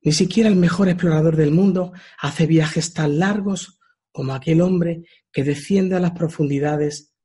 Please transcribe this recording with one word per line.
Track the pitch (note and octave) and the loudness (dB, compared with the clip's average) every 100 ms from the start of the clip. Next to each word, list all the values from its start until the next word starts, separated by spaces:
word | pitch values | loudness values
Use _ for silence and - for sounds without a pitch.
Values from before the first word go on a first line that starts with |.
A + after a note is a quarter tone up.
Ni | - | 0
siquiera | D3+ F3+ - A3 | 0 0 2 2
el | F#3+ | 4
mejor | F3 E3+ G3 | 2 2 0
explorador | F3 F3+ D#3 D#3+ D#3+ | 2 0 2 2 2
del | D3 | 2
mundo | D#3+ G3 F#3 F3+ - - - | 4 2 0 -4 -10 -20 -10
hace | C#3+ - D#3 | -10 -2 2
viajes | D#3+ D#3 - D#3 | 2 2 -2 -6
tan | - D3+ D3 | -4 -2 0
largos | F#3+ G#3 G3 F#3+ - _ _ _ _ | 0 -2 -4 -6 -8 _ _ _ _
como | - C3+ | -10 -8
aquel | C3 D3 D#3+ | -6 0 2
hombre | F3+ F#3 E3+ E3+ E3+ _ _ | 2 0 -2 -4 -12 _ _
que | - | -4
desciende | C#3 C#3+ - G3 F#3+ F#3 | -4 -4 -2 0 0 0
a | |
las | F3+ | -2
profundidades | F3 D#3+ - D3 C#3 D3 D3 D3 D3 _ _ | -2 -6 -2 -2 -2 -2 -2 -4 -6 _ _